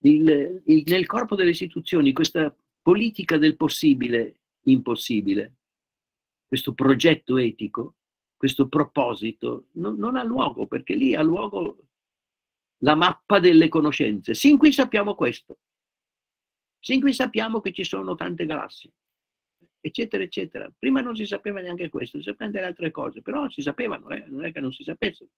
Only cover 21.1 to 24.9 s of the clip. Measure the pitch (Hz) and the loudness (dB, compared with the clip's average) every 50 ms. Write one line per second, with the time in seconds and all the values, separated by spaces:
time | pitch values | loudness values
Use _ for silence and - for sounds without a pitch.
21.1 | 233 220 214 202 202 196 _ 208 202 196 180 180 175 175 180 160 - - - - | -8 -8 -8 -8 -8 -8 _ -8 -10 -8 -10 -10 -10 -10 -10 -8 -8 -10 -10 -10
22.1 | _ 147 - 202 202 _ 220 214 202 196 185 180 175 _ 175 156 160 - - - | _ -12 -12 -12 -10 _ -10 -8 -8 -8 -8 -8 -8 _ -8 -8 -6 -8 -10 -10
23.1 | - - - - 226 285 285 269 - - - - 277 - 247 220 - - - - | -12 -14 -12 -8 -8 -6 -6 -8 -8 -8 -8 -8 -6 -6 -6 -8 -8 -10 -12 -14
24.1 | 170 - 208 156 139 135 160 170 160 165 139 131 131 - - - | -14 -14 -14 -14 -14 -12 -12 -12 -10 -8 -10 -10 -10 -10 -14 -14